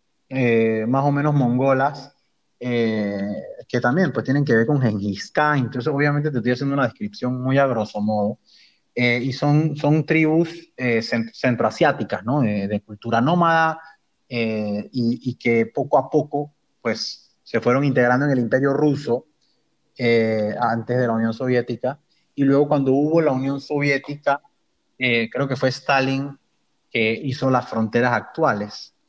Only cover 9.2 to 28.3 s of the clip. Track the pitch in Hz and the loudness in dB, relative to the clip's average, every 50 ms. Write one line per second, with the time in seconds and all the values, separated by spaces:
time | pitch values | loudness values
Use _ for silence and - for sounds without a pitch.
9.2 | 120 135 127 - 147 147 147 151 160 156 151 - - 147 151 156 147 - 160 160 | -2 -4 -4 -2 0 2 2 4 2 0 -2 -2 0 2 2 2 2 2 2 2
10.2 | 156 156 156 165 170 165 - - - - _ - 127 123 117 113 113 - 123 117 | 2 2 2 2 0 0 -4 -14 -18 -18 _ -6 -2 -2 0 0 -2 -2 -2 -4
11.2 | 113 117 - - - 127 120 113 117 107 - - 165 147 139 - 107 - 110 92 | -4 -4 -6 -4 0 0 0 2 0 0 0 2 2 2 2 0 -4 -6 -6 -6
12.2 | 98 117 131 143 127 107 104 101 98 104 107 101 - - 107 104 - 113 113 113 | -4 -2 0 0 2 0 0 -2 -2 -2 -4 -4 -6 -8 -16 -12 -6 -2 0 0
13.2 | 123 151 175 175 170 165 165 165 160 160 156 - - - - _ _ _ _ _ | 2 2 2 2 2 2 2 2 2 0 -2 -4 -10 -20 -20 _ _ _ _ _
14.2 | _ - 127 117 113 110 110 107 107 104 104 104 101 - - 127 117 117 123 120 | _ -10 -6 -4 -2 -2 -2 -4 -4 -4 -4 -6 -6 -6 -4 -2 0 0 -2 -2
15.2 | - 131 117 - - 123 117 113 113 113 - 143 139 143 - 135 139 - - 151 | -4 -6 -6 -4 0 2 2 2 2 0 -2 -6 -4 2 2 0 2 2 0 0
16.2 | 147 - - 143 147 147 _ _ _ _ _ _ - 117 107 - - - - - | 0 0 -4 -6 -6 -6 _ _ _ _ _ _ -4 -4 -4 -4 -6 -10 -12 -14
17.2 | _ _ _ _ _ - - 113 - 123 123 135 143 143 123 131 123 120 127 131 | _ _ _ _ _ -6 -4 -2 0 2 2 2 2 2 2 2 2 4 2 2
18.2 | 147 147 135 127 120 110 - 131 139 139 139 147 151 151 139 - - - 117 127 | 2 2 0 0 0 0 0 0 2 2 0 2 2 2 2 0 -2 -2 -4 -4
19.2 | - _ _ _ _ _ _ _ _ _ _ _ _ _ _ - 127 117 117 117 | -4 _ _ _ _ _ _ _ _ _ _ _ _ _ _ -4 0 2 4 4
20.2 | 113 110 110 110 107 104 104 - 120 113 117 117 113 123 123 127 123 120 113 113 | 2 2 0 0 0 -2 -2 -2 -2 -2 -2 -2 -2 -2 0 0 0 0 0 0
21.2 | 113 113 110 - 131 127 127 123 117 - 117 - - 127 143 - _ _ _ _ | 0 -2 -2 -2 -2 0 0 0 0 -2 -4 -4 -4 -4 -4 -6 _ _ _ _
22.2 | _ _ _ - 139 135 139 139 147 143 151 143 135 131 131 139 147 151 165 170 | _ _ _ 0 2 4 4 4 4 4 2 0 2 2 2 2 2 2 4 4
23.2 | 160 147 131 131 135 139 139 135 - - 151 147 143 143 139 135 - - 147 147 | 4 4 2 0 -2 -2 -4 -4 -6 -4 -4 -2 0 0 0 0 -2 -6 -10 -6
24.2 | - 147 139 143 _ _ _ _ _ _ _ _ _ _ _ - 131 123 117 117 | -2 -2 -2 -2 _ _ _ _ _ _ _ _ _ _ _ -6 -2 0 0 0
25.2 | 113 113 - 127 139 135 139 - 127 131 127 - - - 139 135 131 135 135 135 | 0 -2 -4 -4 -4 -4 -2 -2 -2 -2 -2 -2 -2 0 0 2 2 0 0 -2
26.2 | 139 143 143 - _ _ _ _ _ _ _ _ _ _ - 117 110 110 113 - | -4 -6 -10 -14 _ _ _ _ _ _ _ _ _ _ -2 0 0 0 0 -2
27.2 | - 135 120 - 139 131 131 123 120 - 113 113 113 107 113 120 123 123 120 - | -4 -6 -6 -2 0 0 2 0 0 -2 -4 -4 -2 0 0 0 0 2 0 -2
28.2 | - - | -4 -6